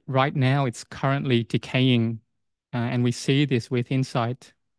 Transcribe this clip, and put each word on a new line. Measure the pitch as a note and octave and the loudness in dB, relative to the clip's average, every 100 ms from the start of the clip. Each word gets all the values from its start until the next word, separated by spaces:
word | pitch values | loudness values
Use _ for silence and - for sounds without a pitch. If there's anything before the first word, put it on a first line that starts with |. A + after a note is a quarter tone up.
| - | -4
right | C3 C3+ - | 0 2 2
now | B2+ C#3+ C3+ | 2 2 0
it's | - | -4
currently | - - C3+ C#3 C#3+ A#2+ | -16 -4 -2 -2 2 0
decaying, | A2+ A2+ - C3 C3 A#2+ A2+ A2+ _ _ _ _ _ | 0 -4 -2 2 4 4 2 -4 _ _ _ _ _
uh, | B2 | -4
and | A#2+ B2 | -2 0
we | B2 | 0
see | A#2 - C#3 C#3+ | 0 0 2 2
this | B2+ - | 0 0
with | B2 - | -4 -2
insight. | C3 C3+ C3 A#2 B2 - _ _ | -2 -2 -2 -4 -6 -14 _ _